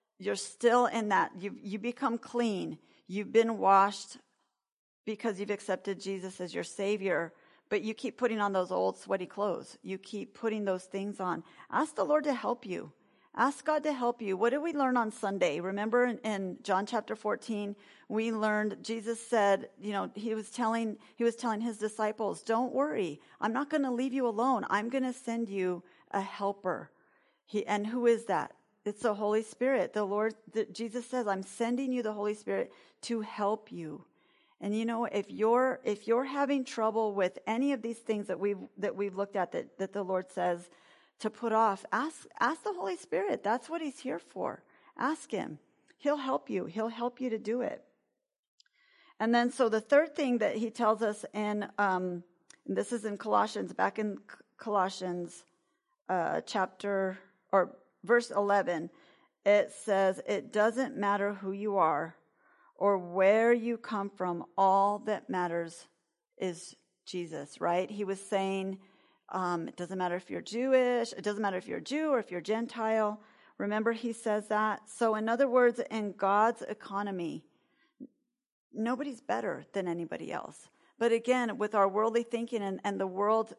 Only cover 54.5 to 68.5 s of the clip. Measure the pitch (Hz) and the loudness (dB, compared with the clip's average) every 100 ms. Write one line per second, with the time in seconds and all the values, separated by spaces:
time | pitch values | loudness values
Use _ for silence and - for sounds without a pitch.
54.5 | - 226 202 185 - 185 175 170 - - | -12 -2 0 0 -2 -6 -6 -8 -12 -20
55.5 | _ _ _ _ _ - 180 160 156 - | _ _ _ _ _ -4 0 0 -2 -2
56.5 | 214 - - 202 196 190 185 - _ - | 0 -2 -2 -4 -2 -2 -4 -14 _ 0
57.5 | 196 190 - _ _ 180 240 233 202 202 | 2 2 -2 _ _ 2 4 4 0 4
58.5 | 202 175 170 170 - _ _ _ _ 196 | 4 2 -2 -4 -12 _ _ _ _ 4
59.5 | 208 - - - 196 190 190 - 202 - | 6 4 -2 0 2 4 0 -2 -4 -2
60.5 | 214 220 226 262 - 202 202 202 202 196 | 2 2 2 -2 0 0 2 0 -2 -6
61.5 | 202 208 196 160 151 165 - _ _ _ | -4 0 4 4 2 -2 -10 _ _ _
62.5 | _ _ - 202 190 175 180 190 220 233 | _ _ 0 2 2 0 4 6 8 6
63.5 | 240 233 226 - 208 202 202 180 175 - | 4 2 -4 -4 -4 -4 -4 -4 -4 -4
64.5 | - 196 196 202 208 214 202 - 180 175 | 2 6 6 4 2 -2 -4 -2 -2 0
65.5 | 170 165 - - _ _ _ _ - 185 | -2 -4 -10 -20 _ _ _ _ -6 -6
66.5 | 170 - - _ _ - 185 170 151 143 | -6 -12 -20 _ _ -10 -8 -6 -8 -10
67.5 | - 170 175 190 208 190 196 - 202 190 | -4 0 2 0 -4 -4 -4 -2 0 0